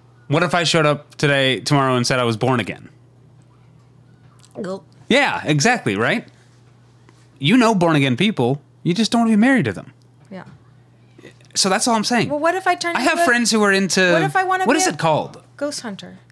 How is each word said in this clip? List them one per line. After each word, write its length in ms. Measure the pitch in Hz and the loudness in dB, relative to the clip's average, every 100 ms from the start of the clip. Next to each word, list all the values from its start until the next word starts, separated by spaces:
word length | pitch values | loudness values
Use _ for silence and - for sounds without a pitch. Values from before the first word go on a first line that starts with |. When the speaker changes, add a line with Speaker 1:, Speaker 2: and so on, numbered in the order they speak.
| _ _ - | _ _ -4
Speaker 1:
what 140 | 147 | -2
if 100 | 175 | 0
I 80 | 175 | 0
showed 220 | 165 165 151 | 0 2 2
up 300 | 147 - - | 0 -6 -4
today, 420 | 147 139 131 113 | 0 2 0 -2
tomorrow, 360 | - 143 131 123 | 0 0 2 0
and 100 | 117 | 0
said 140 | 127 | 0
I 40 | |
was 120 | 120 110 | 0 0
born 220 | 123 123 | 0 0
again? 280 | 98 - - - _ _ _ - _ _ _ _ _ _ _ _ - _ - - | -4 -10 -18 -20 _ _ _ -20 _ _ _ _ _ _ _ _ -20 _ -20 -14
Speaker 2:
Gulp. 240 | 190 196 - - - | -12 -12 -16 -20 -2
Speaker 1:
Yeah, 340 | 269 233 87 | 0 0 -2
exactly, 520 | 101 151 220 247 117 98 | -2 0 2 0 -2 -2
right? 300 | 127 226 - - _ _ _ _ _ _ - _ _ _ | -2 -2 -6 -20 _ _ _ _ _ _ -20 _ _ _
You 180 | 143 247 | 0 4
know 180 | 226 | 4
born 220 | 202 170 151 | 2 2 2
again 200 | 139 120 | 2 0
people. 460 | 208 202 120 139 - _ | 0 0 -2 -2 -8 _
You 120 | 156 | -4
just 180 | 180 214 | -2 0
don't 100 | 233 | 0
wanna 100 | 226 | 2
be 40 | 208 | 2
married 300 | 247 254 117 | 2 2 0
to 60 | |
them. 200 | 82 - - _ _ - | -6 -12 -20 _ _ -20
Speaker 2:
Yeah. 140 | 185 - - - _ _ _ _ - - - - | -20 -20 -20 -20 _ _ _ _ -20 -20 -20 -10
Speaker 1:
So 140 | - 190 | -4 -2
that's 180 | 208 240 | 0 0
all 60 | |
I'm 100 | 220 | 0
saying. 240 | 202 240 220 | 0 0 0
Speaker 2:
Well, 100 | 294 | -2
what 160 | 320 | -2
if 120 | 370 370 | -2 -2
I 80 | |
turn 220 | 349 339 277 | -2 -4 -2
Speaker 1:
I 40 | |
have 120 | 269 | 0
Speaker 2:
into 100 | 330 | 0
a 40 | 339 | 2
Speaker 1:
friends 240 | 240 220 | 2 0
who 120 | 220 | 2
are 100 | 202 | 2
into 280 | 196 190 190 180 | 2 0 2 2
Speaker 2:
What 100 | 165 | 2
if 140 | 151 381 | 2 0
I 80 | |
wanna 200 | 370 370 | 0 0
Speaker 1:
what 100 | 359 | 0
Speaker 2:
be 40 | 320 | 2
Speaker 1:
is 80 | 370 | 0
Speaker 2:
a 40 | |
Speaker 1:
it 80 | 151 | 0
called? 440 | 160 143 - - - - | 0 0 -2 -12 -20 -8
Speaker 2:
Ghost 240 | 294 285 | -8 -8
hunter. 380 | 226 190 180 185 _ | -12 -14 -18 -20 _